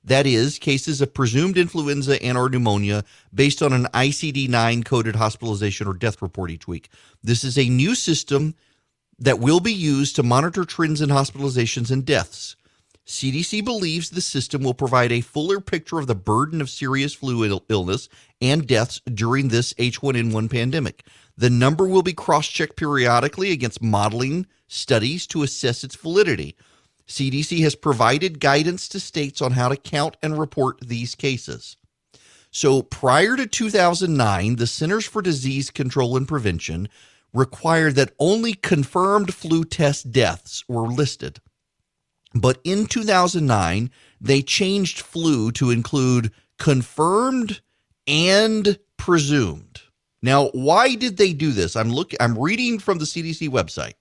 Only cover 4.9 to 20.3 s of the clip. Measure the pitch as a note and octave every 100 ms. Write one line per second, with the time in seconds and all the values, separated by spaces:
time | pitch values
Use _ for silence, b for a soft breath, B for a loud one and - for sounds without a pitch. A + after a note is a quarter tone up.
4.9 | B2 A2+ A2 A2 - A#2 G2+ G#2 G2 G2+
5.9 | F2+ A2 - F#2 - F2 E2 - E2+ _
6.9 | b b b G#2+ A#2 C3+ B2+ B2 B2+ D#3+
7.9 | B3 - D#3 - C#3 D#3 - _ _ _
8.9 | _ _ _ B2 - B2 F3 G3 G#3 D#3
9.9 | C#3 C#3 - A#2+ B2 E3 F#3+ F3 - D#3+
10.9 | D3+ D3 C#3 C3+ C3+ C#3 B2+ A#2 - A#2
11.9 | C3 C3 C3 F2 - - - _ _ _
12.9 | _ - - C3 C#3 F3 G#3+ G#3+ A3+ F3+
13.9 | E3 D#3+ E3+ - C#3 - C#3+ C3 B2 C3+
14.9 | B2+ A#2+ A#2+ A#2+ D3 D#3+ G3 G3 E3+ -
15.9 | E3 C3+ G2+ F#2+ A2 D3+ D#3+ C3+ - C3+
16.9 | C3+ C#3+ - C3+ A#2+ G#2+ G2 _ G#2+ F2+
17.9 | G2+ - b b b B2+ D3+ C3 A#2 A#2+
18.9 | - - G#2+ A#2 C3 C3+ A2+ A#2+ - A#2+
19.9 | - C#3 B2 A#2